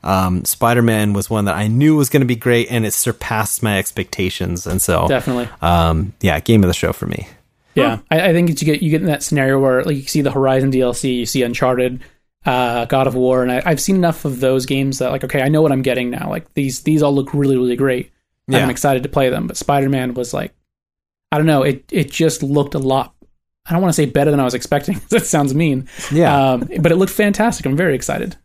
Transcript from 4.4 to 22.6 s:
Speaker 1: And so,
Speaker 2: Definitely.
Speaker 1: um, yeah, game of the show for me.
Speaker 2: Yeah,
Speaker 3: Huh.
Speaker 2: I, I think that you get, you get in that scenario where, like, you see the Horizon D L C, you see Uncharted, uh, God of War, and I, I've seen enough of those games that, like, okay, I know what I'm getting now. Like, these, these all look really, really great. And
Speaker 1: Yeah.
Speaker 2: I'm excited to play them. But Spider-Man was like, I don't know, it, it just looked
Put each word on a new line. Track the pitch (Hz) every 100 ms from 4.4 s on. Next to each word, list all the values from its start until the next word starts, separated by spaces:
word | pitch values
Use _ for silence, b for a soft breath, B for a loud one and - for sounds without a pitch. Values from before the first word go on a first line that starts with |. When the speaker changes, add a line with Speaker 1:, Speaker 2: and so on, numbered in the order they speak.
| 90 87 82
Speaker 1:
And | 92
so, | - 87 82
Speaker 2:
Definitely. | 131 - 123 120 -
Speaker 1:
um, | 85 87 82 80 95 -
yeah, | 95 76
game | - 113
of | 92
the |
show | 85 85
for | 85 -
me. | 50 - - _ _ _ -
Speaker 2:
Yeah, | 294 113
Speaker 3:
Huh. | -
Speaker 2:
I, | 160 185
I |
think | 165 175
that | 156
you | 156
get, | 147
you | 165
get | 156
in | 180
that | 147
scenario | - 151 135 135
where, | 135 127
like, | 156 143
you |
see | 139 151
the | 139
Horizon | 135 135 131 135
D | 131
L | 123
C, | 123 139
you | 123 113
see | 135
Uncharted, | 120 120 127 127 127 127 b b _ _ -
uh, | 127 123 120 117
God | 135 135
of | 123
War, | 127 127
and | 127
I, | 123 180
I've | 156
seen | - 190
enough | 170 160 151
of | 127
those | 131 131 127
games | 135 135 135
that, | 127
like, | 139
okay, | 127 143
I | 131
know | 156
what | 160
I'm | 135
getting | 131 123 123
now. | 123 -
Like, | 170 - -
these, | 135 127
these | - 156
all | 147 139
look | 135
really, | 147 139 131
really | 123 123
great. | 135 127 - _ _ _ -
And | 131
Speaker 1:
Yeah. |
Speaker 2:
I'm | 117
excited | 123 143 131
to | 135
play | - 131
them. | 127 113
But | -
Spider-Man | - 143 139 139 127 120
was | 120
like, | - - _ _ _ _ _ _ _ _
I | 151
don't | 160
know, | 143
it, | 143 131 _
it | 196 151
just | - 160 156
looked | 139 143